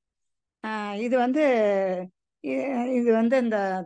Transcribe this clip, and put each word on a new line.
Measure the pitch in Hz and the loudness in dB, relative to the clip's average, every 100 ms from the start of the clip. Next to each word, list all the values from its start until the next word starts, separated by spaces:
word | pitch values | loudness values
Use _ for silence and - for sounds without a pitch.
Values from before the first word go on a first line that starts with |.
| _ _ _ _ _ _ | _ _ _ _ _ _
ஆஹ், | 220 220 208 202 | -8 -8 -6 -6
இது | 240 247 | -2 0
வந்து, | 240 269 302 240 208 196 190 180 185 _ _ _ | 2 2 2 4 2 2 0 -4 -8 _ _ _
இ-, | 285 262 262 254 247 | -6 -4 -4 -4 -2
இது | 254 240 | 0 2
வந்து | 226 233 262 | 4 4 2
இந்த | 240 214 196 190 | 2 0 -2 -4